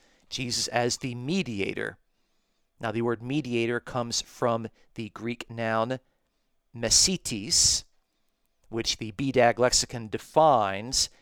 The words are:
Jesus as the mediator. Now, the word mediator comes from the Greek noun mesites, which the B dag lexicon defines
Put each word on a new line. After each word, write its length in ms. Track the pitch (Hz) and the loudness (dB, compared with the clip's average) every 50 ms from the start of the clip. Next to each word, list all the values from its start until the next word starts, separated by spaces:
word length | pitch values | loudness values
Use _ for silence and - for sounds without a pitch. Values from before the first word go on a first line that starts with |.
| _ _ _ _ _ - | _ _ _ _ _ -12
Jesus 400 | - - 131 120 113 - - - | -8 -8 -6 -4 -2 -2 -2 0
as 300 | - 117 120 123 - - | 0 0 0 0 0 -2
the 160 | - 131 120 | -6 -8 -8
mediator. 840 | 120 123 139 180 196 160 123 110 98 95 107 104 107 107 110 - - _ _ _ _ _ _ _ _ _ _ _ _ _ _ _ - | -6 -4 -2 -2 -2 -2 -2 -4 -4 -4 -4 -4 -4 -6 -8 -8 -12 _ _ _ _ _ _ _ _ _ _ _ _ _ _ _ -8
Now, 140 | 113 113 104 | -6 -4 -2
the 100 | 113 117 | -2 0
word 200 | 120 117 107 113 | 0 -2 -2 -4
mediator 580 | 123 139 151 127 123 120 117 117 117 120 120 | -4 -4 -4 -2 -2 0 0 0 0 -2 -4
comes 400 | - - - 127 120 120 113 - | -4 -6 -6 -4 -4 -4 -4 -6
from 480 | - - - - 131 120 117 117 113 107 - _ _ _ - | -6 -6 -6 -2 0 0 0 0 -4 -6 -12 _ _ _ -12
the 140 | - 113 104 | -10 -10 -10
Greek 420 | - - 107 120 120 - - - | -10 -8 -6 -6 -6 -6 -8 -12
noun 500 | 117 117 113 113 113 113 113 123 131 127 _ _ _ _ _ _ _ _ _ _ _ _ _ _ - | -8 -4 -2 0 0 0 0 0 -2 -6 _ _ _ _ _ _ _ _ _ _ _ _ _ _ -10
mesites, 1080 | 113 117 110 - - - 190 185 - - - 127 101 98 131 - - - - - - - _ _ _ _ _ _ _ _ _ _ _ _ _ _ _ _ - | -4 -2 2 4 4 4 4 2 -2 -4 -6 -6 -6 -4 0 2 2 4 4 2 0 -2 _ _ _ _ _ _ _ _ _ _ _ _ _ _ _ _ -10
which 300 | 110 113 113 - - - | -6 -6 -4 -4 -4 -6
the 140 | 117 107 101 | -6 -10 -8
B 200 | - 143 135 127 | -4 -4 0 4
dag 260 | 127 120 117 113 - | 6 6 6 6 6
lexicon 500 | 123 123 - - - - - 120 113 107 | 4 4 4 2 0 0 -4 -8 -8 -6
defines 1000 | - 110 - - - 156 156 156 139 113 104 98 95 98 110 123 135 - - - - _ | -8 -8 -6 0 4 6 8 8 8 6 4 2 -2 -4 -6 -4 -2 -2 -2 -2 -4 _